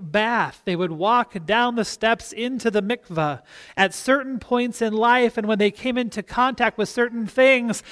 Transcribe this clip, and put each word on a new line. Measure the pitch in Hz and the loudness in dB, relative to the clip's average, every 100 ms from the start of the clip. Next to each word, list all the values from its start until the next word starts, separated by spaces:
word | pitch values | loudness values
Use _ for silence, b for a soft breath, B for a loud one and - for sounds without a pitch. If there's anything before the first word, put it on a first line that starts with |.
bath. | 170 196 220 233 151 - | -4 -2 0 0 -2 -4
They | - | -4
would | 175 180 | -2 -2
walk | 156 190 240 233 196 160 | -2 2 2 0 -6 -2
down | 220 247 233 | 0 2 0
the | |
steps | 208 - 220 226 - | -4 -2 0 0 -4
into | - 240 254 233 | -8 -6 -4 -2
the | 208 | 0
mikveh | 202 208 - 165 151 131 B B B - | 0 -4 -6 -4 -2 -4 B B B 0
at | 190 | 0
certain | - - 277 262 254 | 0 0 0 0 -8
points | - 247 247 226 | -2 -2 -2 -2
in | 226 | -2
life, | 214 233 247 240 226 | 2 4 4 2 0
and | 208 | -2
when | 214 | 2
they | 208 | 0
came | 196 254 247 | 0 -4 -4
into | 240 - | -4 -6
contact | 190 - 254 233 226 220 | -6 0 0 2 0 0
with | 208 | -2
certain | - 240 233 208 | 0 -2 -2 -4
things, | - 262 254 240 208 B | 4 4 4 0 -4 B